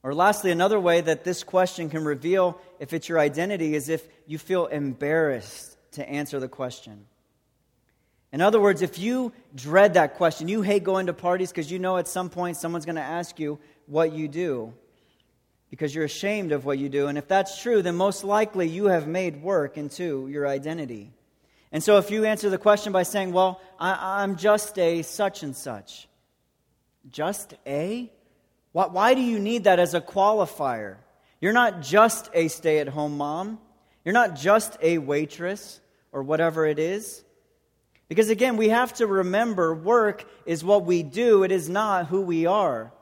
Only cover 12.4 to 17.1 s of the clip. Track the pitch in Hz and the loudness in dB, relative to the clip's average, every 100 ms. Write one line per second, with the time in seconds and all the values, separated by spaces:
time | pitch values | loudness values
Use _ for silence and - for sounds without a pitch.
12.4 | 175 165 165 170 156 160 143 170 165 - | -6 -6 -6 -6 -6 -8 -6 -8 -10 -8
13.4 | 151 147 _ _ _ 147 165 156 151 151 | -8 -8 _ _ _ 0 0 0 -6 -4
14.4 | 175 127 113 120 _ _ _ _ _ _ | -4 -4 -8 -16 _ _ _ _ _ _
15.4 | _ _ _ - 151 151 151 - 202 208 | _ _ _ -8 -6 -4 -6 -4 -4 -4
16.4 | 180 147 131 139 139 139 143 | -2 -4 -2 -4 -2 -2 -2